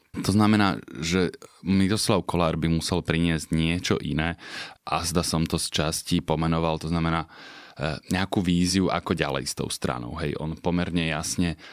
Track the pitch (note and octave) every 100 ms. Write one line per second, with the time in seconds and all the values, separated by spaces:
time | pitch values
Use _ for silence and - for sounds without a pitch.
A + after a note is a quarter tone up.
0 | _ - - G2+ G#2+ G#2+ G2 A1 - -
1 | D#2+ F2+ F2 - - - D#2+ F#2+ F#2+ G#2+
2 | - G2+ D#2+ E2+ E2 E2 E2 E2 - F2
3 | - D#2+ E2+ D#2+ - D#2+ D#2+ F2 - G#2
4 | C#2+ C#2+ E2 E2+ - - - - - D#2
5 | E2+ E2+ E2 E2 E2 E2 - - D#2 -
6 | - F2 - D#2 D#2+ E2 E2 D#2+ E2 E2+
7 | E2 E2 D2 - - - - - D2+ D2
8 | - F#2 F#2+ - F2+ F2 F2+ F#2+ F#2 E2+
9 | - E2+ C#2+ C2+ - - - - - B1
10 | A#1+ E2 D2+ - D#2 D#2+ F2+ F2 F2 E2+
11 | D#2+ D2+ E2+ - F2 D#2+ -